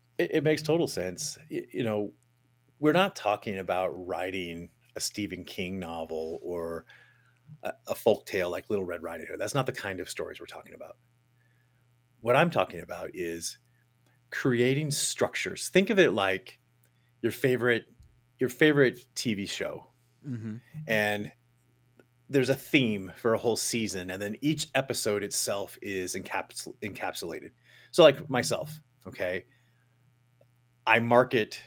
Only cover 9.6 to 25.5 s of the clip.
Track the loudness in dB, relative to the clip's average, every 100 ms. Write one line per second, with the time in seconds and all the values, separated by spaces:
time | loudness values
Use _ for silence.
9.6 | -2 -4 -6 -6 -8 -8 -10 -12 -16 -18
10.6 | -18 -18 -18 -20 _ _ _ _ _ _
11.6 | _ _ _ _ _ _ 4 6 6 4
12.6 | 0 -4 -12 -10 -10 -6 -6 -6 -8 -12
13.6 | _ _ _ _ _ _ _ -2 2 4
14.6 | 4 2 0 -2 -2 0 -2 -2 -6 -6
15.6 | 2 4 4 6 6 4 2 0 -4 -20
16.6 | _ _ _ _ _ _ -4 0 2 4
17.6 | 2 2 -2 -18 -20 _ _ -4 -4 4
18.6 | 6 8 4 2 -8 -4 -2 -2 -2 -4
19.6 | -6 -8 -14 _ _ _ -10 -8 -8 -10
20.6 | -14 -10 0 2 2 0 -4 -12 _ _
21.6 | _ _ _ -20 _ _ 0 2 4 0
22.6 | 2 2 4 0 -6 -2 2 2 2 0
23.6 | 0 -2 -2 -4 -6 -6 -6 -4 -2 -2
24.6 | -2 -2 -2 -2 -2 -2 -2 -4 -2